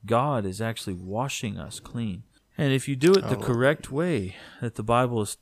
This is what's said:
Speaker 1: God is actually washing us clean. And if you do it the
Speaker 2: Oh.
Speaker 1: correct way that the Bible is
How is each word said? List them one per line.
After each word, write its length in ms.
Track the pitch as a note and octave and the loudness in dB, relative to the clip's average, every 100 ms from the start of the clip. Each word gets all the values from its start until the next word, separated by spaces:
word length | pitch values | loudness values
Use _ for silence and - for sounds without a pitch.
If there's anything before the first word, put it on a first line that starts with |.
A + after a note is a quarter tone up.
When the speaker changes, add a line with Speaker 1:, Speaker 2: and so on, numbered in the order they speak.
| G2 | 2
Speaker 1:
God 400 | A#2 C#3 C3+ G2 | 2 4 0 -2
is 120 | F#2+ | -2
actually 320 | A2+ A2+ - | -4 -4 -6
washing 640 | F2+ F#2 G#2 C3+ - A#2 G2 | -8 -6 -4 -4 -4 -6 -6
us 220 | C#2+ - | -10 -12
clean. 420 | - B2 A2+ F2+ - _ _ - | -10 -6 -6 -6 -12 _ _ -2
And 160 | D3 | 0
if 160 | C3+ C3 | 2 0
you 80 | C3+ | 2
do 160 | D#3 | 6
it 160 | F#3+ - | 6 4
the 80 | A#2 | -2
Speaker 2:
Oh. 60 | |
Speaker 1:
correct 500 | A2 A#2+ C3 D3+ - | 0 4 4 2 -2
way 440 | C3+ F3 D3 F2+ - - - | -2 0 0 -2 -8 -18 -8
that 140 | A#2+ - | -8 -6
the 60 | |
Bible 380 | A2 A#2 B2+ A#2 | 2 2 4 0
is 160 | G#2 - | -2 -6